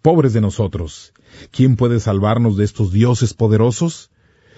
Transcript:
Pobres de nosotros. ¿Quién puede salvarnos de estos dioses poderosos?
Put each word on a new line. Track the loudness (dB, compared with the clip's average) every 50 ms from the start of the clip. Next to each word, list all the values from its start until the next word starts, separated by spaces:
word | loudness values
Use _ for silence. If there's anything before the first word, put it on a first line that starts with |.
| 0
Pobres | 2 2 2 2 2 0
de | 0
nosotros. | -2 -2 -2 -4 -6 -6 -4 -8 -10 -10 -12 -18 -20 -20 _ _ _ _ -20 -20 -20 -10 -2
¿Quién | 0 2 2 2
puede | 2 0 0 0 0
salvarnos | -2 -2 -2 0 0 0 0 0 0 0 0
de | 0 -2
estos | -2 -2 -4 -4 -2
dioses | 2 2 2 2 2 0 -2 -4 -2
poderosos? | -2 0 0 2 2 2 0 0 -2 -4 -4 -6 -8 -16 _ _ _ _ _ _ _ _ _ _